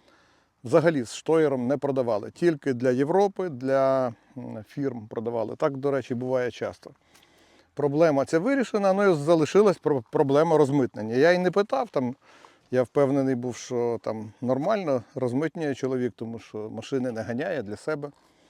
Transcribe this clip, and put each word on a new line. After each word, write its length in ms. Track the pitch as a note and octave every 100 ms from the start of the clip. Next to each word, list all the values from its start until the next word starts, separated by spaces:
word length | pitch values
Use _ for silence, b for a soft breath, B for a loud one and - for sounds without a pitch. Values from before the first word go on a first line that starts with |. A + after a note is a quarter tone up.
| b b b b b b
Взагалі 380 | A#2 D#3 D#3+ D3
з 120 | A2+
Штоєром 520 | - - D#3+ D3+ C3 A#2+
не 100 | C#3+
продавали, 540 | C#3 C3 A#2+ G#2 A2
тільки 440 | - F3 D3+ C#3
для 160 | A#2+ B2+
Європи, 580 | B2+ C#3+ F#3 G3+ G3 F#3
для, 640 | B2 C3 C3+ C3+ C3+ B2 A2 b B2+
м, 280 | A#2+ A#2 G#2
фірм 380 | - C#3 A#2+ A2
продавали. 500 | A#2 A2+ A#2 A2 -
Так, 200 | D#3 C3+
до 140 | C#3
речі, 240 | C3+ -
буває 360 | A#2+ B2+ B2+ B2
часто. 400 | - G#2 - - - b b b b b b b
Проблема 500 | - C#3+ D3 E3 C#3
ця 140 | C3 E3
вирішена, 540 | A3 C#4 A3 G#3 G3
ну 180 | F#3+ G3+
і 40 |
залишилась 640 | D#3 C#3+ E3 D3 F#3+ G#3 E3
про-, 260 | D#3 C#3 -
проблема 480 | D3+ C#3 C#3+ E3+ D3+
розмитнення. 560 | C3+ C#3+ A#2+ A#2+ A2
Я 180 | B2 D#3+
й 60 | F3+
не 120 | F3+
питав, 380 | F#3+ G#3+ C4+ A#3+
там, 280 | C#3+ B2 - b b b b b
я 120 | B2+
впевнений 520 | B2 D3 C3+ C#3 C3+
був, 220 | B2 B2 A2+
що 420 | - B2 A#2+ A2+
там 300 | - A2 G#2+ -
нормально 600 | B2 C3 E3+ A3 E3 B2+ -
розмитнює 600 | C3 B2 B2+ D#3 F3 D3+
чоловік, 380 | C3+ C3 C3 B2 -
тому 220 | A2+ A2+
що 320 | - G#2+ G#2+
машини 420 | A2 - C3+ B2+
не 100 | A2+
ганяє 400 | G#2 A#2+ F3+ D#3
для 140 | G2+ G#2+
себе. 340 | - D3+ C#3+ - b b b